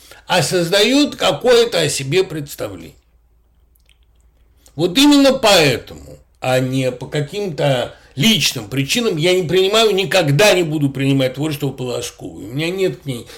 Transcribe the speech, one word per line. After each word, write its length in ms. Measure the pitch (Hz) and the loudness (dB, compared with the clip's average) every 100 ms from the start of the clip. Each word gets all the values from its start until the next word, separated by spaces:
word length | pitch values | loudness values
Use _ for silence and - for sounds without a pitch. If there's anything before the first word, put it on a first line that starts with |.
| - - - | -20 -14 -2
а 140 | 180 | 0
создаёт 760 | 139 180 165 196 226 277 285 - | 0 -2 0 2 4 2 2 0
какое-то 640 | 185 143 247 240 233 175 | -2 0 4 4 4 0
о 100 | 147 | -2
себе 340 | - 135 180 | -4 -2 0
представление. 720 | 185 156 139 - 107 90 78 - _ _ _ _ _ _ _ _ _ _ _ _ _ _ _ _ _ 143 | 0 -4 -10 -10 -10 -12 -18 -20 _ _ _ _ _ _ _ _ _ _ _ _ _ _ _ _ _ -4
Вот 220 | 180 180 | -2 4
именно 360 | 294 285 269 | 6 6 4
поэтому, 840 | 262 214 185 143 110 - 76 71 73 _ _ | 4 4 4 4 0 -6 -20 -20 -20 _ _
а 180 | 127 127 | -2 0
не 320 | 131 135 127 | 0 -2 -2
по 160 | 123 139 | -4 -6
каким-то 880 | 147 143 202 202 147 143 123 113 - _ - | -6 -6 -6 -6 -2 -2 0 -4 -10 _ -2
личным 540 | 220 185 - 123 101 | 0 2 0 -4 -6
причинам, 480 | 135 135 247 226 160 | -6 -2 -2 -2 0
я 220 | 175 185 | 0 0
не 80 | 156 | 0
принимаю, 440 | 185 190 220 220 | 0 2 2 2
никогда 640 | 190 175 190 147 143 208 | 0 0 0 2 4 4
не 100 | 180 | 4
буду 260 | 160 156 139 | 0 -2 -2
принимать 460 | 135 135 139 131 135 | -2 0 0 0 -2
творчество 340 | 156 143 139 | -6 -4 -6
Полосковой. 760 | 127 127 120 - - - - 101 | -6 -8 -6 -8 -12 -16 -14 -10
У 80 | |
меня 160 | 139 165 | -6 -6
нет 320 | 190 180 143 | -2 -4 -4
к 40 | 139 | -10
ней 220 | 117 - | -10 -12